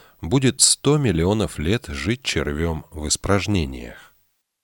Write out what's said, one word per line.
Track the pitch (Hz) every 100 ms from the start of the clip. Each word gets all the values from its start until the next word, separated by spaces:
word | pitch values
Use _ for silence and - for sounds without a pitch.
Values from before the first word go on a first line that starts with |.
| - _
будет | 85 131 131 -
сто | - - 139 151
миллионов | 131 82 87 107 90 -
лет | 76 117 -
жить | 71 82 123
червем | - - 71 73 82 78 -
в | 78 78
испражнениях. | - - 98 95 101 71 64 58 58 - _ _ _ _ _